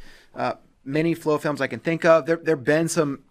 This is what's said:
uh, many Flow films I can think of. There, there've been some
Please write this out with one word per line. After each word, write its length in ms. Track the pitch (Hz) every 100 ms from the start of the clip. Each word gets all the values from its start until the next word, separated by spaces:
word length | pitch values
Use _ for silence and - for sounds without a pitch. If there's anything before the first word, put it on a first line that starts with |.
| - - - -
uh, 200 | 127 - _ _
many 300 | 135 151 165
Flow 240 | 165 151 147
films 240 | 156 139
I 60 | 131
can 120 | 117
think 240 | 170 160
of. 220 | 170 160 156
There, 100 | 165
there've 260 | 160 151
been 280 | 123 156 165
some 340 | 170 147 135 _